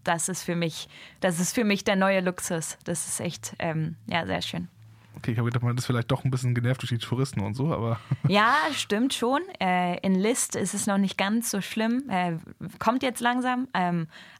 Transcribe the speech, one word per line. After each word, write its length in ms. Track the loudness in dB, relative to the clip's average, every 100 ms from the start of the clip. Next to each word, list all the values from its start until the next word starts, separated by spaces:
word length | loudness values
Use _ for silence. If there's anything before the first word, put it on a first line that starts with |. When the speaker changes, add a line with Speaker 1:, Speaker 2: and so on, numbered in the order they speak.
| -2
Speaker 1:
das 260 | 0 0
ist 120 | -4
für 140 | -2 0
mich, 320 | -2 -4 -12 -16 -20 -2
das 180 | 0 2
ist 160 | 0 2
für 100 | 2
mich 200 | 2 2
der 100 | 4
neue 240 | 4 4
Luxus. 580 | 2 -2 -2 -4 -4 -8 -4
Das 220 | -4 -4
ist 140 | -4
echt, 340 | -4 -6 -10 -6
ähm, 380 | -2 -2 -2 -4 -4
ja, 180 | -2 0
sehr 160 | -2
schön. 280 | -4 -6 -8 -12 -20 -20 -20 -8
Speaker 2:
Okay, 140 | -2
ich 60 | 0
habe 100 | 0
gedacht, 120 | 0
man 140 | 0 0
ist 80 | 0
vielleicht 260 | 0 0
doch 140 | 0 0
ein 60 |
bisschen 240 | 0 0 0
genervt 260 | 2 0
durch 80 | -2
die 100 | -4
Touristen 420 | -2 0 0 -2
und 140 | -2 -2
so, 180 | 0 0
aber 260 | 0 -2 -2
<laughs> 140 | -2 2
Speaker 1:
Ja, 260 | 4 6 4 2
stimmt 400 | -2 -2 0 0
schon. 280 | 0 0 0 -2 -2
Äh, 380 | 0 2 2 0
in 140 | 2 2
List 420 | 2 0 -2 -2
ist 160 | -2
es 140 | -2 0
noch 100 | 2
nicht 200 | 2 2
ganz 320 | 0 0 0
so 100 | -2
schlimm. 440 | -2 -2 0 0 0
Äh, 280 | 0 0 -2 -8 -12 -12 -2
kommt 240 | 0 2
jetzt 180 | 0 0
langsam. 480 | 0 2 0 -2 -2 0
Ähm, 320 | 2 0 -2 -8 -20 -6